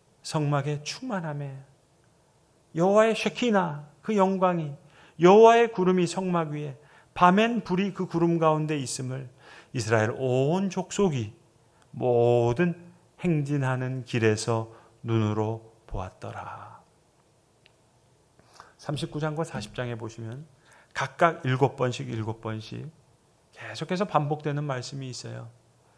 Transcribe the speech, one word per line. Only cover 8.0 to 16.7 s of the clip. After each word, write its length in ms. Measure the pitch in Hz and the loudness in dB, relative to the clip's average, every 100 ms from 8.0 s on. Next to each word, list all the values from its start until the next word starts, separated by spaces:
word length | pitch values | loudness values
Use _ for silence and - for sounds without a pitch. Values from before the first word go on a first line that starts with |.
| 180 | -4
구름 320 | 170 170 170 | 0 2 2
가운데 400 | 160 156 151 151 | 2 2 0 -4
있음을 520 | 123 - 127 131 131 - - - - | -6 -8 -8 -8 -12 -18 -20 -20 -10
이스라엘 420 | 135 107 113 107 - | -6 0 2 2 0
온 520 | 131 127 139 180 196 | 0 0 2 0 -2
족속이 640 | 185 180 - 196 139 104 - _ _ _ _ _ | -4 -6 0 0 0 -6 -10 _ _ _ _ _
모든 1000 | - 123 120 120 120 117 120 175 170 - - _ - | -4 2 4 6 4 4 2 0 -2 -12 -20 _ -6
행진하는 800 | 180 156 139 147 131 127 127 131 | -2 0 0 -2 -2 -2 -4 -8
길에서 720 | 117 123 110 107 - 113 113 - - _ | -6 0 2 2 0 -2 -4 -14 -20 _
눈으로 720 | 117 113 107 104 107 113 110 _ - | -2 0 0 0 -2 -4 -12 _ -12
보았더라. 920 | 101 92 - 107 110 - 113 - | -10 -10 -12 -14 -14 -14 -16 -18